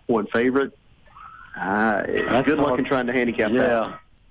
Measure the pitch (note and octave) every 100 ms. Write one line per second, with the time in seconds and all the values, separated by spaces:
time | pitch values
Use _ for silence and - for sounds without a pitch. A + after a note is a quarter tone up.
0 | - A2+ G#2 A#2 B2+ C3+ C3+ - _ -
1 | - - - - - - F#2 G#2 A2 G#2
2 | - G1+ - A#2 - D#3 C#3+ B2+ B2+ C3+
3 | A#2+ B2+ A#2+ A2+ A2 B2 B2 A#2 G#2+ -
4 | - _ _